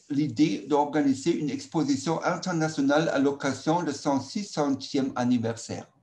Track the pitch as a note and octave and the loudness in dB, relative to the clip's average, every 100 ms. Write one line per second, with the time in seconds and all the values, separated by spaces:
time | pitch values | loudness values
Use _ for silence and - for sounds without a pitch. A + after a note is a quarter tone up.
0 | _ C#3 D3+ A2+ D#3 G3 C3+ D3 C#3+ D3+ | _ 0 0 2 2 2 0 2 2 2
1 | C#3 C3 E3+ E3+ D3+ C3+ - E3 C#3 C#3 | 2 2 2 0 0 -4 -4 -2 0 0
2 | - D#3+ D3 F3 F#3 E3+ D#3 D#3 C#3 C#3+ | 0 -2 0 -2 -2 0 0 0 2 4
3 | D#3+ C3+ C#3 C#3 C#3+ B2 - E3 D#3+ C#3 | 2 2 0 0 -2 -2 0 0 0 -4
4 | D#3 C#3 - - G3+ - D3 C#3 - C#3+ | 0 -2 -2 -8 -6 -2 -2 -2 -2 -2
5 | C3+ - B2 B2 A2+ A2 - F2+ - _ | -2 0 2 2 0 -6 -8 -10 -10 _